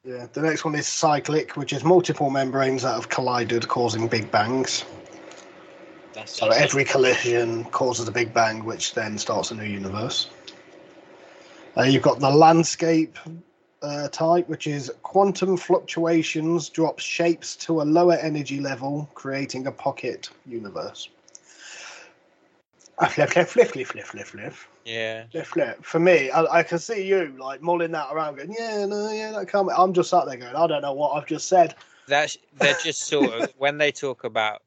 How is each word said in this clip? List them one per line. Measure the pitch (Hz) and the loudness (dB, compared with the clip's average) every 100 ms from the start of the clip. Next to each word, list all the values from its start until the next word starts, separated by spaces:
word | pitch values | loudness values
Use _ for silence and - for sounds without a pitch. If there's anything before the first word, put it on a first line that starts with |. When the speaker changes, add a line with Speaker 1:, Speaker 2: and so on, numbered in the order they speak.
Speaker 1:
Yeah, | 131 123 120 | -12 -12 -10
the | 147 | -2
next | 160 147 | -2 0
one | 165 151 | -2 -2
is | - | -4
cyclic, | - 160 147 143 151 - - | 2 2 2 2 -2 -2 -8
which | 135 | -6
is | 139 | -2
multiple | 143 180 175 147 143 | 6 6 4 -2 0
membranes | 135 135 131 131 131 | 0 -2 0 0 0
that | 123 | -2
have | 113 117 | -4 -4
collided, | - 123 123 113 117 - | -2 0 0 0 -2 0
causing | 127 120 110 113 | 0 0 0 0
big | 117 101 | -2 0
bangs. | 110 113 131 127 - - - - - - - - - - - - - - | 0 2 0 -2 -4 -8 -16 -20 -20 -20 -20 -20 -20 -20 -20 -20 -20 -20
Speaker 2:
That's | 107 107 - | -18 -14 -2
Speaker 1:
So | 135 | 2
Speaker 2:
it. | 139 | 4
Speaker 1:
every | 147 135 135 | 4 2 0
collision | 135 127 120 120 120 117 113 113 | 4 4 4 2 0 0 -4 -4
causes | - 131 120 113 | -2 0 -2 -4
a | |
big | 113 113 | -4 0
bang, | 120 113 110 | 2 0 0
which | 110 95 - | -8 -6 -6
then | - 110 104 | -4 -6 -6
starts | - 107 92 | -4 -2 -4
a | 110 | -8
new | |
universe. | 107 98 95 98 131 - - - - - - - - - - - - - - - - - | -8 -8 -6 -6 -4 -4 -6 -12 -20 -20 -20 -20 -20 -20 -20 -20 -20 -20 -20 -20 -8 0
Uh, | |
you've | 127 135 | 4 4
got | 139 127 | 4 4
the | 135 | 4
landscape, | 147 160 165 165 - 165 165 160 - 160 165 _ _ _ _ | 8 8 8 2 0 0 2 0 -6 -18 -18 _ _ _ _
uh, | - 143 143 | -10 -8 -8
type, | - 160 175 175 | -2 2 2 2
which | 151 156 | -6 -4
is | 143 127 - | -4 -6 -12
quantum | - 190 202 185 190 185 | 0 4 4 2 0 0
fluctuations | - 180 - - 165 170 156 160 156 170 147 | 2 0 2 -2 2 2 2 -2 0 0 -2
drop | - 156 - | 0 0 0
shapes | - - 170 165 - - | -6 0 0 0 -6 -12
to | - 165 | -2 0
a | |
lower | 147 160 175 165 | 4 6 6 4
energy | 160 151 135 139 | 0 -4 -4 -6
level, | 139 131 135 147 151 | -6 -6 -6 -6 -8
creating | - 135 135 135 - 131 | -12 -8 -6 -6 -6 -8
a | |
pocket | - 143 135 127 85 - _ 131 | -6 -6 -4 -8 -8 -14 _ -14
universe. | 117 101 85 - - - _ _ - _ - - - - - - _ _ _ _ _ _ _ _ - | -12 -10 -10 -10 -12 -20 _ _ -20 _ -20 -20 -18 -18 -20 -20 _ _ _ _ _ _ _ _ -2
Ah, | 143 | -2
flip, | - 139 | 2 2
flip, | 170 170 | 2 2
flip, | - 226 | 4 4
flip, | 139 127 | 2 -10
flip, | - - | -10 -14
flip, | 101 101 | -16 -16
flip. | - 107 - - _ 117 | -14 -16 -16 -20 _ -10
Speaker 2:
Yeah. | 113 110 113 113 | -6 -6 -6 -10
Speaker 1:
Flip, | 165 - | -10 -6
flip. | 165 131 - - | -2 -2 -4 -4
For | 165 | 2
me, | 175 165 135 | 6 6 4
I, | 147 160 160 | 2 4 4
I | |
can | 165 170 | 2 -4
see | - 214 190 | -4 -6 0
you, | 196 156 131 | 0 0 -6
like, | 135 135 | -10 -6
mulling | 165 175 165 | -2 0 0
that | 165 139 | -4 -4
around, | 151 151 139 | -4 -4 -8
going, | 156 226 | -12 -8
"Yeah, | 226 214 202 | -6 -4 -4
no, | 208 214 | -4 -4
yeah, | 220 220 | -6 -6
that | 214 185 | -8 -2
can't | 202 185 | -2 0
be." | 139 | 4
I'm | 185 | 4
just | 180 170 | 4 4
sat | 175 165 | 2 2
there | 123 | -8
going, | 123 139 | -8 0
"I | 165 | 0
don't | 151 | 0
know | 143 | -4
what | 135 147 147 | -2 -2 -2
I've | 139 | -4
just | 151 - | -8 2
said." | 185 160 - - _ - | 4 4 0 -20 _ -2
Speaker 2:
That's, | 143 151 - _ 139 | 0 0 -6 _ 0
they're | 139 135 | 2 2
just | 160 - - | -2 -6 -2
sort | 147 135 | 2 2
of, | 113 120 | 0 -6
Speaker 1:
<laughs> | _ | _
Speaker 2:
when | 139 147 | -2 2
they | 147 | 0
talk | - 139 123 | 0 -6 -6
about | 120 113 107 107 | -4 -2 -2 -4